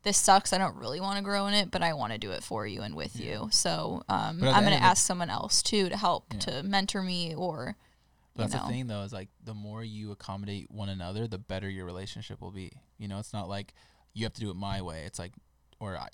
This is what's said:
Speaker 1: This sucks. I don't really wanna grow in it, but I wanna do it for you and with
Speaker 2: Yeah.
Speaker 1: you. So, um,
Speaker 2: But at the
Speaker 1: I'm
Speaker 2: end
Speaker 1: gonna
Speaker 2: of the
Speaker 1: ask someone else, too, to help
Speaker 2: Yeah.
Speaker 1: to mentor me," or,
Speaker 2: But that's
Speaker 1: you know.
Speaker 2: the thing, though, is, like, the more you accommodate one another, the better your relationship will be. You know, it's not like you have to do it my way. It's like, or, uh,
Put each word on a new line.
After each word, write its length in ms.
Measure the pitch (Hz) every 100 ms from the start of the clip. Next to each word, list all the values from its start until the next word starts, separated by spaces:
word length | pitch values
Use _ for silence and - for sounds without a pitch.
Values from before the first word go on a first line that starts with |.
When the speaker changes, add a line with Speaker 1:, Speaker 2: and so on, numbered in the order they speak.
Speaker 1:
This 120 | 208 -
sucks. 360 | - 196 -
I 60 | 190
don't 180 | 185 -
really 240 | 120 156
wanna 220 | 190 202
grow 240 | 196 202 202
in 60 |
it, 160 | 208 180
but 120 | 180
I 100 | 170
wanna 260 | 151 110 107
do 120 | 104
it 120 | 92
for 240 | - 110 104
you 160 | 95
and 120 | 104
with 200 | 80 71 -
Speaker 2:
Yeah. 260 | - 107
Speaker 1:
you. 60 | 220
So, 520 | - 175 160 156 - -
um, 300 | 98 107 165
Speaker 2:
But 60 | 131
at 20 |
the 40 | 196
Speaker 1:
I'm 0 |
Speaker 2:
end 80 | 202
Speaker 1:
gonna 100 | 190
Speaker 2:
of 60 |
the 40 | 185
Speaker 1:
ask 180 | 190 -
someone 220 | 180 170
else, 300 | 101 - -
too, 260 | - 214 185
to 80 | 202
help 360 | 196 170 _
Speaker 2:
Yeah. 60 | 151
Speaker 1:
to 220 | - 147
mentor 400 | 196 196 196 202
me," 320 | 185 180 170
or, 420 | 156 180 156 131 208 _ _ _ _ _
Speaker 2:
But 80 | -
that's 100 | 107
Speaker 1:
you 60 | 131
know. 60 | -
Speaker 2:
the 60 |
thing, 140 | 123 127
though, 160 | 104
is, 100 | 98
like, 160 | 98 98 _
the 100 | 110
more 280 | 107 104 110
you 260 | 113 107 107
accommodate 580 | 101 - 98 101 101 -
one 180 | 107 101
another, 380 | 95 87 101 117
the 80 | 98
better 300 | 110 110 98
your 160 | 95
relationship 560 | 90 90 95 110 - -
will 120 | 90
be. 200 | 98 90 - _ -
You 100 | 104
know, 100 | 98
it's 140 | 107
not 160 | 107 92
like 260 | 101 95 _ - _ _
you 100 | 107
have 80 | 110
to 60 | -
do 100 | 104
it 40 | 90
my 240 | 98 98
way. 240 | 90 80
It's 140 | 78 -
like, 160 | 87 - _ _ _ _
or, 160 | 101 82
uh, 100 | 55